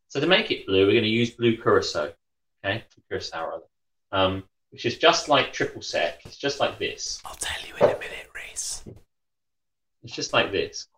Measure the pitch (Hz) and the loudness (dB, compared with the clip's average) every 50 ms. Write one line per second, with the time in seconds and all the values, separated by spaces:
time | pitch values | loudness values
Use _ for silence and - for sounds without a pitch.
0 | _ _ - 139 151 170 185 226 214 - - - - 101 95 95 98 101 110 117 | _ _ -4 -2 2 4 2 2 2 0 -4 -4 -2 0 4 6 6 6 6 4
1 | 107 107 113 120 120 117 - - 117 117 110 - - 117 101 92 - - - 82 | 4 4 2 2 2 0 0 2 2 2 2 2 4 4 4 4 4 2 -2 -4
2 | 73 71 - _ _ _ _ _ _ _ _ _ 101 98 104 113 - _ _ _ | -4 -4 -6 _ _ _ _ _ _ _ _ _ -6 -4 -4 -4 -8 _ _ _
3 | _ _ 98 90 - - - 82 80 78 80 82 - _ _ _ _ _ _ _ | _ _ -8 -8 -8 -8 -8 -8 -8 -8 -8 -10 -14 _ _ _ _ _ _ _
4 | _ _ 98 95 95 95 95 95 - _ _ _ _ _ - - - 120 - - | _ _ 0 2 2 2 2 -2 -8 _ _ _ _ _ -14 -6 -4 -4 0 4
5 | 156 160 165 - - 151 143 131 117 - - - 113 - - - - - - - | 4 4 6 4 2 2 2 2 2 0 -4 -4 -4 -4 -6 -10 -10 -6 -2 -2
6 | - - - - - - - - 143 139 - - 117 92 - - - - - - | -2 -2 -4 -8 -16 -20 -12 -6 -4 -4 -2 0 -2 -2 -2 -4 -6 -6 -6 -8
7 | - - - - - - - - - - - - - - - - - - - - | -10 -10 -10 -12 -14 -16 -12 -10 -8 -8 -8 -8 -10 -12 2 2 4 4 4 0
8 | - - - - - - - - - - - - - - - - - - - - | -6 -10 -12 -14 -16 -14 -14 -14 -14 -12 -10 -10 -8 -8 -8 -10 -12 -16 -18 -20
9 | - _ _ _ _ _ _ _ _ _ _ _ _ _ _ _ _ _ _ _ | -20 _ _ _ _ _ _ _ _ _ _ _ _ _ _ _ _ _ _ _
10 | - 120 - 151 135 - - 120 - - 98 85 - - - - - - _ | -18 -14 -10 -8 -6 0 0 0 0 2 0 -2 -2 -4 -8 -12 -16 -14 _